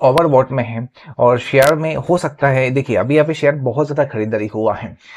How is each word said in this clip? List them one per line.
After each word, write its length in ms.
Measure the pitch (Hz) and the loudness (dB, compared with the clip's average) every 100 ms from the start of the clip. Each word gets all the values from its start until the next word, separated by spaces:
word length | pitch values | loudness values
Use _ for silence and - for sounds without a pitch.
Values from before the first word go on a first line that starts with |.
ओवरबॉट 480 | 135 139 170 131 131 | 2 4 4 4 2
में 120 | 135 | -2
है 240 | 113 113 123 _ - - | -6 -6 -10 _ -12 0
और 200 | 123 123 | 2 2
शेयर 360 | - 135 139 160 | 0 2 4 2
में 200 | 160 147 | -2 -4
हो 180 | 131 175 | -2 -2
सकता 300 | 156 143 139 | -2 -2 0
है, 220 | 131 131 | 2 0
देखिए 240 | 131 131 101 | -2 -2 -2
अभी 200 | 117 151 | 2 2
यहाँ 120 | 151 | 2
पे 60 | |
शेयर 220 | 156 143 151 | 0 0 0
बहुत 300 | 127 120 147 | -2 -2 -2
ज्यादा 180 | 143 147 | -2 -2
खरीदारी 420 | 110 107 110 104 | -2 -4 -4 -4
हुआ 260 | 107 110 98 | -4 -2 -2
है, 200 | 104 80 - | -6 -16 -20